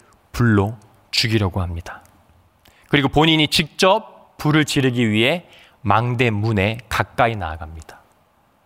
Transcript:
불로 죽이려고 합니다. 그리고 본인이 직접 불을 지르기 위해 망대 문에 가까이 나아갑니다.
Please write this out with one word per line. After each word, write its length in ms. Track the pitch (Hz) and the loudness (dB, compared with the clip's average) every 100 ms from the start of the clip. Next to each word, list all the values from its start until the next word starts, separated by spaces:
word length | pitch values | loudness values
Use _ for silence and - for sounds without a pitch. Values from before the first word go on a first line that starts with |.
| _ _ _ | _ _ _
불로 440 | - 120 101 98 - - _ _ | -2 2 4 2 -4 -20 _ _
죽이려고 520 | - 117 110 95 101 | -4 -2 0 0 -2
합니다. 400 | 87 85 - - _ _ _ _ _ _ _ _ - | -6 -8 -12 -20 _ _ _ _ _ _ _ _ -2
그리고 200 | 143 135 | 0 2
본인이 400 | 147 165 156 147 | 2 2 2 2
직접 880 | - 151 - 190 214 - - _ _ | 0 -2 0 2 2 -2 -20 _ _
불을 260 | 147 156 | 0 2
지르기 460 | 147 147 131 120 113 | 2 0 0 0 0
위해 360 | 107 123 175 - - - _ | 2 0 0 -6 -20 -20 _
망대 500 | 101 104 120 120 123 | -2 0 0 0 0
문에 480 | 104 110 104 101 113 - | 0 -2 0 -2 -4 -8
가까이 460 | - - - 120 | -6 -6 0 0
나아갑니다. 680 | 110 82 78 80 80 - - _ _ _ _ _ _ | 0 -8 -10 -14 -16 -20 -20 _ _ _ _ _ _